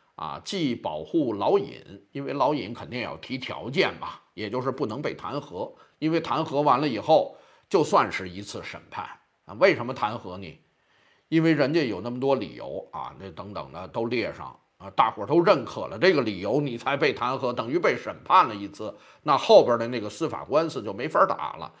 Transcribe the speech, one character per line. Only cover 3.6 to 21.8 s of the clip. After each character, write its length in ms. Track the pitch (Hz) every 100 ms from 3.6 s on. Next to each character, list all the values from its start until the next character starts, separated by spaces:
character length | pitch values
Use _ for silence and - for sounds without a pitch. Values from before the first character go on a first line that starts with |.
| 92
件 240 | 139 135 87
嘛， 80 | - - _
也 160 | - 104
就 100 | 123
是 120 | 127
不 140 | 131 127
能 140 | 110
被 140 | 147
弹 200 | - 90 139
劾， 360 | - 87 - - _ -
因 100 | 156
为 100 | 165
弹 240 | 160 127
劾 180 | 160 135
完 180 | 147 123
了 80 | 151
以 100 | 110
后， 380 | 98 156 - - - _ -
就 160 | 190
算 260 | 147 190 113
是 180 | - 95
一 140 | 90
次 180 | - 107
审 160 | 82 80 -
判 180 | - - - _ _
啊。 100 | - 101
为 160 | 190 135
什 100 | 120
么 80 |
弹 240 | 113 107 113
劾 180 | 95 90
你？ 240 | 90 - _ _ _ _ _ _ -
因 160 | 160
为 80 | 160
人 200 | 151 135
家 140 | 165 135
有 140 | 92
那 100 | 110
么 80 | 123
多 160 | 135
理 200 | 135 92
由 300 | 58 58 73 -
啊， 220 | 82 64 71
那 100 | 95
等 240 | 82 98
等 180 | 90 69
的 160 | 76 92
都 160 | 120 117
列 260 | 120 90
上 220 | 78 67 64 _ _
啊， 120 | 98
大 200 | - 113
伙 120 | 110
儿 40 | 101
都 160 | 160
认 220 | 175 170
可 220 | 110 - 90
了 100 | 101
这 140 | 170
个 100 | 156
理 180 | 113 95
由， 200 | 98 135
你 180 | 143 117
才 180 | - 139
被 160 | 147
弹 200 | 110 120
劾， 200 | 131 123
等 160 | 120 117
于 80 | 165
被 200 | 180 120
审 180 | 107 92
判 220 | - 185 151
了 80 |
一 140 | 107 101
次， 260 | - 110 - - -
那 140 | 151 139
后 280 | - 214
边 120 | 120 120
的 100 | 117
那 100 | 123
个 100 | 104
司 200 | - 156
法 160 | 71
官 240 | 73 135 165
司 120 | 135
就 100 | 107
没 160 | 98 147
法 160 | 170 185
打 300 | - 76 -
了， 160 | 82 -